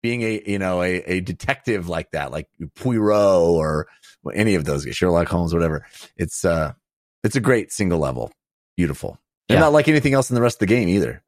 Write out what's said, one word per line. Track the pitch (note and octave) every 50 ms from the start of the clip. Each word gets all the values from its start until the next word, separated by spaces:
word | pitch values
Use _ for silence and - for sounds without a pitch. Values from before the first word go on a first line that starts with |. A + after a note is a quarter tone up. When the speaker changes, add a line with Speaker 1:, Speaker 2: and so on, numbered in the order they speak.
Speaker 1:
being | - A#2 A#2+ A#2+ A2+
a, | A2 A2 G#2 -
you | G#2 G2+ G2
know, | F#2+ F#2 F#2 F2+ F2
a, | F2+ F2+ F2+ -
a | - F2+ F#2
detective | F#2 - F#2 - - - C3+ - _ - A2 G2 E2+
like | E2+ E2+ E2 D#2 _
that, | - D#2 C#2+ C2
like | B1+ D#2 D#2 _ _ _ E2 D2+ _
Poirot | - - B2+ A#2+ A2 G#2+ G#2 G#2
or | G#2 G#2 G2 F#2+ F2+ E2+ E2+ E2+ E2 D#2 D#2 D2+ D2+ D2 _ _ _ _ - - _ _ - -
any | F#2+ G#2+ A2 G2
of | E2+ D2+
those, | D#2 D2 C#2+ C#2+ B1+
Sherlock | - - F2+ F2+ F2 E2+ E2+ -
Holmes, | - F2 E2+ E2 E2
whatever. | E2+ E2+ E2 D2+ D2 - - _ - - - _
It's, | - F2 E2 - - -
uh, | F#2 E2+ D#2+ D#2 D2 - _ _ _ _ _ _ _ _ _ -
it's | A2 -
a | C#3
great | A#2 C3+ B2+ A2+ F#2+ -
single | - - G#2 F2+ F2 E2
level. | D2+ C#2 C2 B1 A#1 - _ _ _ _ _ _ _ _ _
Beautiful. | - F2 D2+ C#2 - - G1+ - _ _ _ _ _ _
And | - A2
Speaker 2:
Yeah. | -
Speaker 1:
not | D#3+ D3+
like | D3 D3+ C#3+
anything | D#3+ D#3 D3+ A#2 D3 C3+
else | C3+ B2+ -
in | B2+
the | A#2+
rest | A#2 A#2+ -
of | -
the | G#2+ F#2+ A2+
game | B2 A2 F2
either. | F2+ G2+ E2 A#1 A#1+ - _